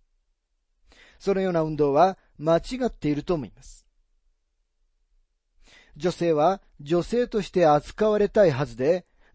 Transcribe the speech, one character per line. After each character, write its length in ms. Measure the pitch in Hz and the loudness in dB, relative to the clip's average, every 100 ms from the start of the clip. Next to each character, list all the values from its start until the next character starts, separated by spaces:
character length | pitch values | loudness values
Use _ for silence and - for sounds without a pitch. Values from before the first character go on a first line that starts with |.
| _ _ _ _ _ _ _ _ _ - - _ | _ _ _ _ _ _ _ _ _ -20 -20 _
そ 160 | - | -4
の 60 | 190 | -2
よ 100 | 190 | 0
う 20 | |
な 100 | 170 | -2
運 140 | 160 151 | -2 0
動 160 | 147 | 2
は 260 | 139 185 185 _ - | 4 4 2 _ -6
間 180 | 147 165 | 0 0
違 280 | - 247 240 | 0 -6 -6
っ 40 | |
て 180 | - 151 | -4 -4
い 60 | |
る 80 | 147 | -4
と 120 | 143 | -4
思 100 | 170 117 | -6 -6
い 60 | |
ま 80 | - | -16
す。 240 | - - _ _ _ _ _ _ _ _ _ _ _ _ _ _ _ _ _ _ - - _ 151 | -20 -20 _ _ _ _ _ _ _ _ _ _ _ _ _ _ _ _ _ _ -20 -20 _ -8
女 140 | 175 | -6
性 200 | - 170 | -2 0
は 280 | 151 160 190 _ - | 2 2 0 _ -18
女 220 | 143 170 | -4 -4
性 260 | 165 240 247 | -2 -2 -2
と 140 | 220 | -4
し 80 | 180 | -4
て 160 | 185 165 | 2 4
扱 440 | 147 - - 214 | 4 0 -4 0
わ 80 | 214 | 0
れ 100 | 202 | 0
た 180 | 214 190 | 2 2
い 40 | |
は 140 | 127 143 | 2 -4
ず 100 | 117 | -2
で、 300 | 131 180 - _ _ | -2 -2 -4 _ _